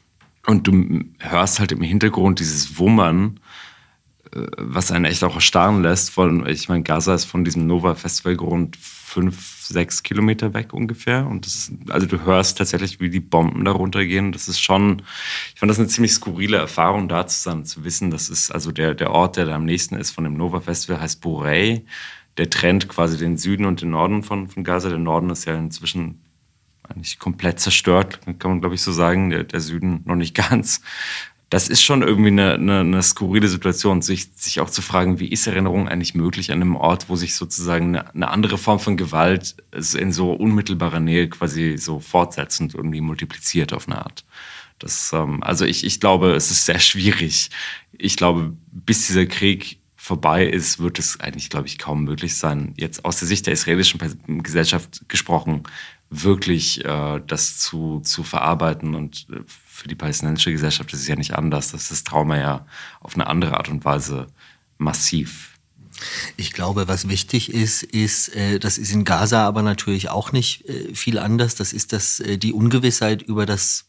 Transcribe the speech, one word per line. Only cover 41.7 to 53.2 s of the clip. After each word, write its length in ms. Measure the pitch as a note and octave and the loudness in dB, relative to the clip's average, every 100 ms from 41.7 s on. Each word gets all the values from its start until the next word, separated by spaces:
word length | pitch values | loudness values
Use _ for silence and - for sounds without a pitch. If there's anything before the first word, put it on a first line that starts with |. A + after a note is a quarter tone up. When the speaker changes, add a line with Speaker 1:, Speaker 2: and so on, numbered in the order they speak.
| D#2 | -2
Speaker 1:
so 200 | E2 D2+ | -4 -8
fortsetzend 760 | - F2+ F2 - C#2+ - E2 - | -2 0 0 -2 -6 -4 -4 -4
irgendwie 260 | D#2+ D#2 | -6 -4
multipliziert 720 | D#2 D#2 D#2+ - - E2+ D2 | -4 -4 -8 -8 -4 0 0
auf 140 | - - | -2 -6
eine 100 | - | -6
Art. 280 | - - - - - - - - | -8 -14 -20 -20 -18 -18 -20 -14
Das, 320 | - - - | -8 -6 -2
ähm, 300 | D#2+ D#2 D2 | -2 -2 -2
also 240 | - E2 F2 | -2 0 0
ich, 180 | - | 0
ich 160 | - - | -2 2
glaube, 340 | G2+ F#2 F2+ | 4 6 6
es 180 | D2+ - | 4 4
ist 160 | - - | 2 2
sehr 120 | F2 | 4
schwierig. 720 | - G2 G2 - D#2+ - - - - - - | 4 4 2 2 2 0 -2 -6 -10 -12 -16
Ich 220 | - G2 - | -6 -4 2
glaube, 380 | F2 E2+ D#2+ - - | 2 2 0 -6 -14
bis 360 | F2+ - A2 - | -6 0 0 2
dieser 180 | F#2 F2+ | 4 2
Krieg 540 | - G2+ F#2+ - - _ _ | 2 0 0 -4 -16 _ _
vorbei 500 | - F2 D#2+ E2 F#2 | -6 0 2 4 4
ist, 320 | F#2 D#2 - | 2 -2 -2
wird 220 | F2 - | -2 -2
es 200 | - - | -4 -6
eigentlich, 300 | - D2 - | -8 -8 -8
glaube 160 | D2+ C#2+ | -6 -6
ich, 140 | - | -8
kaum 240 | - D2+ | -6 -4
möglich 340 | D2 D2+ E2+ - | -2 -4 -4 -2
sein, 380 | D#2 D2 C#2+ - | -2 -2 -4 -6
jetzt 280 | E2 - F2 | -8 -6 -4
aus 120 | |
der 100 | E2 | -2